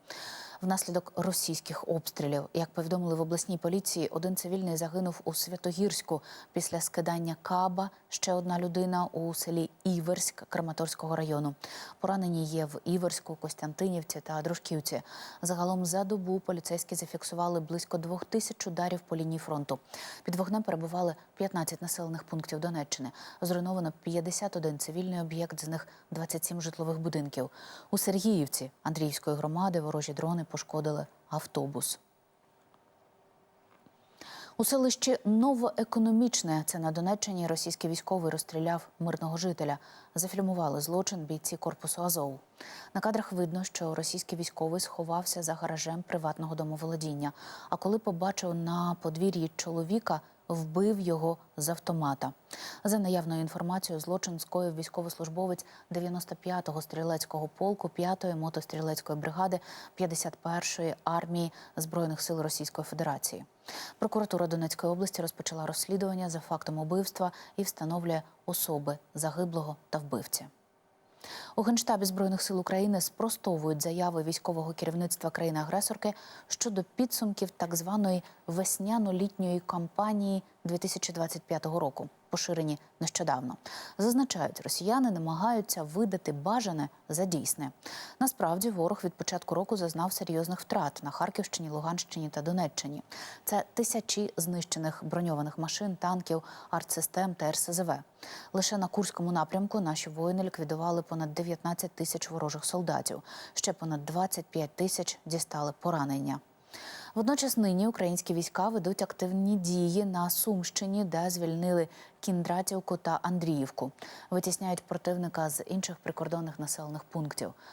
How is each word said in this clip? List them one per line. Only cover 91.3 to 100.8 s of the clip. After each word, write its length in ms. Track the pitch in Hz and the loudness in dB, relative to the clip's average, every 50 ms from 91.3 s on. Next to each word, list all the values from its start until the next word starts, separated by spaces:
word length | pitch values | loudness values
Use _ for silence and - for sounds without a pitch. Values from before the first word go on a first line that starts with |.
| - - 190 - - - 165 151 | 0 -2 -2 -2 -4 -4 -4 -4
Луганщині 600 | 151 151 151 165 175 175 - - - 160 156 147 | -4 -2 0 0 0 -2 -2 -4 -4 -4 -4 -2
та 120 | - 151 | -2 -2
Донеччині. 640 | 147 165 180 185 170 143 - - - 143 147 147 - - - - - - - - - | 0 2 2 2 2 0 0 -4 -6 -6 -6 -8 -10 -12 -14 -12 -12 -12 -14 -8 -2
Це 180 | - 208 202 - - - | 0 2 2 0 0 0
тисячі 600 | - 233 - - 220 - - - 208 208 - - | 0 0 2 0 0 0 0 0 0 0 0 0
знищених 640 | - 165 175 175 170 165 - - 160 160 156 - - - | -2 -2 0 0 -2 -2 -2 -2 -2 -2 -2 -2 -4 -4
броньованих 540 | 156 170 175 175 170 156 147 147 151 - | -2 0 2 2 2 2 2 0 -2 -2
машин, 380 | - 160 160 - - 214 202 180 | -2 -2 -2 -2 -2 -2 -2 0
танків, 480 | - - 180 180 180 175 - 165 160 - - - - - - | 0 2 2 2 0 0 0 0 0 -2 -4 -12 -18 -6 -4
артсистем 640 | 175 165 - - - 165 165 - - 180 185 156 170 | -2 -2 -2 -2 -2 -2 -2 0 2 2 2 2 0
та 100 | - 156 | 0 0
Р 100 | 151 156 | 2 2
С 160 | - - 175 170 | 2 0 0 0
З 100 | 180 180 | 2 2
В. 200 | 165 139 139 - - _ - - - - - - - - | 2 0 0 -4 -10 _ -18 -16 -14 -14 -14 -8 -2 0
Лише 240 | 190 185 - 214 | 2 2 2 2
на 100 | 202 185 | 2 0
Курському 440 | 180 - 208 196 - - - 175 175 | 2 2 0 0 0 0 0 0 2
напрямку 480 | 175 165 156 - 196 190 202 202 - 214 | 4 4 2 2 2 0 0 2 2 2
наші 300 | 180 156 156 - - 160 | 2 2 0 0 -2 -4
воїни 340 | 151 160 165 175 185 190 185 | -2 0 2 2 4 2 2
ліквідували 580 | 185 - - 160 147 160 160 | 0 -2 -2 -2 -2 -2 0